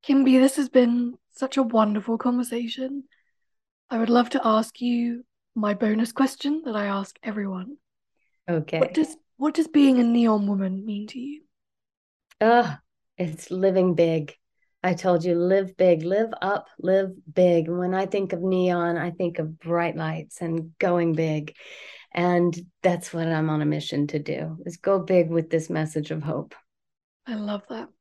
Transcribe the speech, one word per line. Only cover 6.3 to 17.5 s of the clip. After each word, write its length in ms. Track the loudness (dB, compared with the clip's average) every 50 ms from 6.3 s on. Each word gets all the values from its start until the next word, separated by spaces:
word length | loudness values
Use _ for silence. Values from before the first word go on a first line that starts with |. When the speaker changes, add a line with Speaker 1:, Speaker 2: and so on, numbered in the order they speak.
| 0 -4 -4 -4 -4 -4 -4
Speaker 1:
that 120 | -6 -6 -4
I 80 | -4
ask 340 | -4 -4 -6 -6 -8 -14 -14
everyone. 560 | -10 -8 -6 -6 -6 -6 -6 -8 -10 -12 -16 _ _ _ _ _ _ _ _ _ _ _ _ _ _ -4
Speaker 2:
Okay. 300 | -2 -2 -2 -4 0 0
Speaker 1:
What 140 | 0 0 2
does, 240 | -2 -2 -2 -4 -18 _ _ _
what 180 | _ -4 -2 0
does 140 | 0 -2 2
being 320 | 4 6 6 6 6 6
a 40 | 4
neon 440 | 4 4 4 4 4 2 2 2 0
woman 380 | 0 0 -2 -2 -4 -6 -6
mean 220 | -8 -8 -8 -8 -10
to 120 | -12 -12
you? 220 | -12 -12 -12 -14 _ _ _ _ _ _ _ _ _ _ _ _ _ _ _ _ _ _ _ _
Speaker 2:
Ugh, 380 | 4 6 6 6 4 2 -4 -10 _ _ _ _ _ _ _ _
it's 340 | -6 -6 -6 -10 -10 -8
living 440 | -4 2 2 2 4 4 4 4 4
big. 380 | 4 2 2 2 -2 -4 -6 -14 _ _ _ _ _ _ _ _ _ -2
I 100 | -2 -2
told 300 | 0 0 2 2 2 2
you, 100 | 0 0
live 420 | 2 2 2 2 2 0 -2 -2
big, 280 | 2 4 4 4 4 2
live 280 | -2 0 0 0 -2 -4 -6 -4
up, 240 | -2 -2 -4 -6 -10 _ _
live 320 | -2 2 2 2 2 -2 -8 -14 _ -6 2
big. 340 | 4 4 6